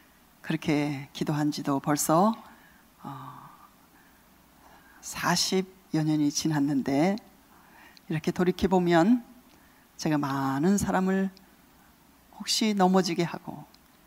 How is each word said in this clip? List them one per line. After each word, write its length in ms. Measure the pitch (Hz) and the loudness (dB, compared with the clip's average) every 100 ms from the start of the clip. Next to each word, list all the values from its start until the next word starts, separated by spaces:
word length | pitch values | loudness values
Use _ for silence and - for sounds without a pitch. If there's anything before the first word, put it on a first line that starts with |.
| _ _ _ _ | _ _ _ _
그렇게 680 | - 160 - 147 147 139 139 | -6 -4 0 0 0 -6 -10
기도한 380 | - - 147 151 | -8 -4 -2 -2
지도 280 | 147 147 139 | -2 -2 -2
벌써, 560 | - 143 - 160 208 226 - - - - _ _ | -2 -2 2 4 4 0 -10 -20 -20 -20 _ _
어, 480 | - 135 135 135 - - - _ _ _ - _ _ _ _ _ - - - - | -14 -14 -16 -18 -20 -20 -20 _ _ _ -20 _ _ _ _ _ -20 -20 -20 -20
사십 640 | - - - 175 - 190 190 - - | -14 -6 -2 0 0 0 -2 -10 -4
여 100 | 160 | -2
년이 280 | 156 151 147 | 2 2 0
지났는데 840 | - 165 151 139 143 123 139 175 202 - _ _ - - - - - - | 0 -2 0 0 0 0 2 2 0 -8 _ _ -20 -20 -20 -20 -18 -8
이렇게 220 | 160 - | -4 -4
돌이켜보면 920 | 170 180 175 185 185 175 170 180 247 - - - - - _ _ - | 0 0 0 0 2 4 4 6 2 0 -20 -20 -20 -20 _ _ -6
제가 200 | 170 151 | -2 -2
많은 600 | 143 139 135 135 170 202 | -2 -2 -2 0 2 2
사람을 540 | - 180 190 190 196 - - _ _ _ _ _ _ _ _ - | 0 0 0 0 -2 -6 -20 _ _ _ _ _ _ _ _ -14
혹시 360 | 208 - 220 | -6 -2 0
넘어지게 500 | 202 185 185 180 170 | 2 4 4 2 -2
하고 420 | 170 - - - - - _ _ | -4 -4 -14 -16 -18 -20 _ _